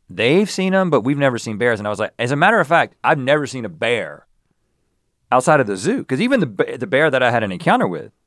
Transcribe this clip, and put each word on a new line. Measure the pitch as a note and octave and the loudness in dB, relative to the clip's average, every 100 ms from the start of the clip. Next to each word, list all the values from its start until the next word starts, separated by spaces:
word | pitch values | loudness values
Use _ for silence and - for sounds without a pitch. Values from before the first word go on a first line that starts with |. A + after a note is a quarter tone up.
| - | -14
they've | F2+ A2+ F3 G#3 | -2 2 2 2
seen | - F#3+ | -2 0
'em, | F#3+ F#3 | 0 2
but | C#3 | 0
we've | A2+ C#3+ | 0 0
never | C#3 A#2+ | 0 -2
seen | - G#2 | -6 -2
bears." | A#2+ A2 | -2 -2
And | G#2 | -4
I | |
was | G2+ | -4
like, | G#2 - | -6 -4
"As | A#2+ | -4
a | C#3+ | 0
matter | F3+ A3 | 2 2
of | C#3+ | 2
fact, | E3 A#2 _ | 2 0 _
I've | B2 D#3 | 0 0
never | B2+ D3+ C3+ | 2 0 -2
seen | C3 A2 | -8 -10
a | |
bear | D#2+ A#2 A#2+ D#2+ D2 _ _ _ _ _ _ _ _ _ _ - | -4 -2 -2 -4 -12 _ _ _ _ _ _ _ _ _ _ -2
outside | B2+ D3 D3+ | 0 4 4
of | A2 | 2
the | F#2+ | -2
zoo." | A#2+ C4 | -2 -4
'Cause | - C3 | -2 -2
even | A#3+ C4+ | 2 2
the | C#3+ | 0
ba-, | G2 - A#2+ | -2 -4 -4
the | G#2+ | -2
bear | C3 D#3+ | 2 2
that | B2+ | 2
I | B2+ | 2
had | A#2+ | 2
an | G#2+ | -2
encounter | F2+ - A#3+ D3 | -4 0 0 0
with, | E2 G#2+ _ | -6 -12 _